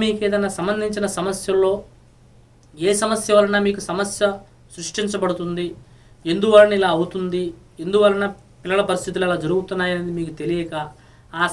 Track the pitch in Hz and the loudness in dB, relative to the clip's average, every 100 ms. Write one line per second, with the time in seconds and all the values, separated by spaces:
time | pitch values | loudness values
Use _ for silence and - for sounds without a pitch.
0 | 220 208 208 208 196 196 180 214 214 208 | 2 0 0 0 -2 -2 -4 -2 -4 -4
1 | 202 185 185 190 - 190 190 202 - - | -4 -2 -4 -4 0 2 2 0 -6 -20
2 | _ _ - - _ _ - 151 175 208 | _ _ -20 -20 _ _ -20 -4 0 0
3 | 220 220 214 208 202 208 202 202 - 180 | 0 -2 2 4 4 2 0 -2 -4 -4
4 | 202 - 202 196 - - - - 170 - | -4 0 0 -2 -10 -20 -20 -14 -10 -6
5 | 208 202 185 180 175 175 175 - - - | -4 -2 -2 -2 -4 -4 -6 -10 -20 -20
6 | - - 160 185 214 208 208 202 190 170 | -20 -10 -4 0 6 8 8 6 2 0
7 | 180 190 185 180 175 165 - - 165 202 | -2 -4 -4 -4 -6 -8 -18 -12 0 4
8 | 208 196 202 196 - - 180 196 196 180 | 4 4 -2 -6 -18 -14 -2 0 2 -2
9 | - 180 180 170 151 185 185 185 180 180 | -2 -2 0 0 0 -2 -2 -2 -2 -2
10 | 175 170 165 151 151 175 165 156 151 - | -4 -6 -6 -6 -4 -4 -4 -8 -10 -14
11 | - - - 165 170 | -20 -20 -14 -2 -2